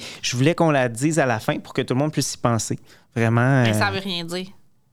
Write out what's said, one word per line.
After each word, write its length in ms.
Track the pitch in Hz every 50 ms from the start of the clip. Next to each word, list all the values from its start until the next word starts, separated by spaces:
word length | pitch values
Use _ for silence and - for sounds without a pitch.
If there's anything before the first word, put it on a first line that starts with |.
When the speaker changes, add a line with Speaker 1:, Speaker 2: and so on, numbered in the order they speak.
| - - - -
Speaker 1:
Je 140 | - - 123 123
voulais 160 | 131 156 175
qu'on 140 | - 170 160
la 160 | 147 139 123 123
dise 300 | 113 110 139 165 156 160
à 60 | 143
la 140 | 127 117 107
fin 180 | - - 151 156
pour 140 | - - -
que 80 | -
tout 120 | 127 - 127
le 60 | 127
monde 120 | 147 151
puisse 220 | 151 151 135 - -
y 40 | -
penser. 420 | - 123 117 110 - - 120 - - - - - _ _ -
Vraiment, 480 | 117 117 113 117 117 120 131 139 131 123
Speaker 2:
Mais 100 | 113 107
ça 160 | 107 - 202
Speaker 1:
euh, 20 |
Speaker 2:
veut 80 | 196 190
rien 240 | 185 202 180 175 170
dire. 240 | 165 170 180 185 190 - - - _ _ _ _ _